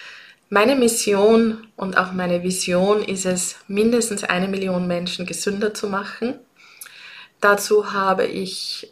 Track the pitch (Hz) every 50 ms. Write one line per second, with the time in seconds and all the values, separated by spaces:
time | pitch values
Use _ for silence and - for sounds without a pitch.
0 | - - - - - - - _ _ _ 202 202 214 240 277 262 240 226 226 -
1 | - 208 202 196 202 220 226 226 233 220 220 - - - _ - 196 190 190 -
2 | 185 185 185 185 180 175 175 175 175 185 185 - - 185 175 180 185 202 208 214
3 | - - 196 185 185 185 180 180 - - - - - - 196 202 220 226 240 233
4 | 220 226 208 196 - - 180 180 185 196 196 190 190 190 180 180 180 180 175 175
5 | 180 180 - - 180 180 165 - - 202 196 196 214 214 214 - - 202 190 196
6 | 202 202 - - 226 247 285 - - _ _ _ - - - - - - - -
7 | - - - - - - _ _ - 202 202 202 - - 214 214 202 - 202 202
8 | 190 190 190 190 - - - 190 190 185 - - - - - - - -